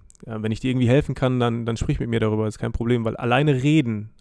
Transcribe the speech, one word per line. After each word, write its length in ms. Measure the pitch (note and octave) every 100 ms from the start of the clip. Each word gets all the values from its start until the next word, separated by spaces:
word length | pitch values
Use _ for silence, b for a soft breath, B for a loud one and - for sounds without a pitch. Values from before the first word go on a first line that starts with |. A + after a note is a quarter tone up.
| - - -
ja, 160 | A2
wenn 120 | A2
ich 80 | A2
dir 100 | C3
irgendwie 160 | B2+ A#2+
helfen 280 | C3+ C#3+ C3
kann, 240 | B2+ B2+
dann, 260 | A#2+ A#2 A#2
dann 100 | A2+
sprich 240 | - C#3+
mit 100 | A#2+
mir 120 | A2+
darüber, 260 | A2 G#2+ G#2+
ist 100 | -
kein 140 | A#2
Problem, 320 | - A#2 B2
weil 140 | A2+ G#2+
alleine 440 | A#2+ B2 D3+ C3
reden, 500 | C#3+ D#3 A#2+ G#2+ G#2+ -